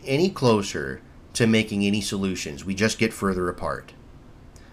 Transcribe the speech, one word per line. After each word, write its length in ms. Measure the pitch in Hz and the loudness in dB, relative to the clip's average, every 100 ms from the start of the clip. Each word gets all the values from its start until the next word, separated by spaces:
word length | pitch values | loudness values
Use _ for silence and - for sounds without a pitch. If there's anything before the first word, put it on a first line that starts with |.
any 260 | - 135 190 | -2 0 0
closer 720 | - 123 107 98 85 67 65 - - - | 2 4 4 2 -6 -6 -10 -14 -20 -8
to 120 | - 117 | 2 4
making 380 | 110 110 101 | 4 2 2
any 160 | 101 104 | 2 2
solutions. 640 | 101 101 98 87 80 71 | -2 -2 -2 -4 -8 -8
We 100 | 87 | -6
just 240 | 92 110 - | 0 0 2
get 140 | 110 | -2
further 360 | - 98 92 90 | 0 -2 0 -2
apart. 440 | - 85 67 - - - - - - - - - | -4 -6 -6 -10 -20 -20 -20 -20 -20 -20 -20 -2